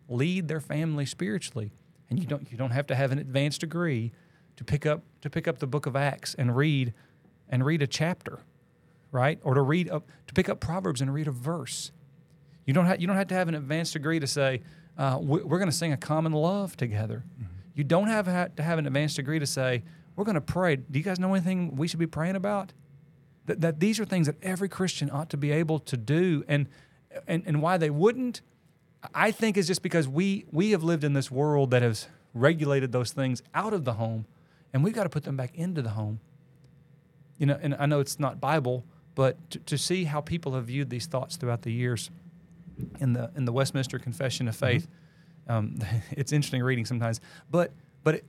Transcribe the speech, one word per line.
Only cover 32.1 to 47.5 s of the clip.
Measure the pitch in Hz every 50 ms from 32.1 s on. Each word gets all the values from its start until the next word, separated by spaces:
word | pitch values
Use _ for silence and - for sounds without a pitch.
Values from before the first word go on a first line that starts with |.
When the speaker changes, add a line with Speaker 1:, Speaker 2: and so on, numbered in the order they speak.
| - - _ _ -
Speaker 1:
regulated | 117 123 151 165 156 151 143 139 135 131 123
those | 117 127 120 -
things | - 143 135 131 123 - - _ -
out | 156 190 220
of | 208 185 139
the | 123
home, | 113 104 117 113 113 110 110 - - _ _ _ _ _ _ _
and | - 131
we've | 147 208 226
gotta | 330 294 -
put | - 151
them | - - 139
back | 131 127 123 -
into | 165 165 185 180 151
the | 120 113
home. | 104 110 107 104 107 107 - - - - _ _ - - - - - - - _ - - _ _ _ - - - - -
You | 151
know, | 139 139 -
and | - 147 143 -
I | 143
know | 143 151 143
it's | 135 - - -
not | 147 127 - -
Bible, | 131 135 156 160 131 123 127 123 - - - - - - -
but | - 135 131 165 - - -
to, | - -
to | - - 151 135
see | - - 180 185 180
how | 151 151 151
people | 147 - 165 175 170 143 131
have | 131 117
viewed | 117 127 139 143 131
these | 123 120 110
thoughts | - - 127 131 - -
throughout | - 127 120 117 117
the | - 120
years | 113 120 123 123 120 107 - - - - - - - - - - - - - - - - - - - -
in | 143 127
the, | 120 123 120 - -
in | 147 127
the | 120
Westminster | 117 135 135 131 - 139 127 - - 120
Confession | - 123 117 - 135 127 117 - 127 117
of | 110
Speaker 2:
Mm-hmm. | - 135
Speaker 1:
Faith, | 127 123 156 170 - - - - - _ - - - - - - -
um, | 117 110 107 - - - 107 92 113
<laughs> | 113 - -
it's | 151 - 135 -
interesting | 147 147 139 - - 127
reading | 123 131 131 120 110
sometimes. | - 127 117 117 117 113 - - - - - - -